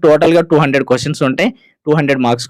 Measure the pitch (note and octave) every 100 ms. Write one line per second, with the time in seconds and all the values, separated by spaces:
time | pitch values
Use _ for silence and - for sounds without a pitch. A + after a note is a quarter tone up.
0 | D#3+ D3+ - E3+ E3 D3+ D3 C3+ C3 C3
1 | D3 D3+ C3+ C3+ G#3+ - _ _ D3+ D#3
2 | C#3+ C3 A#2+ A#2+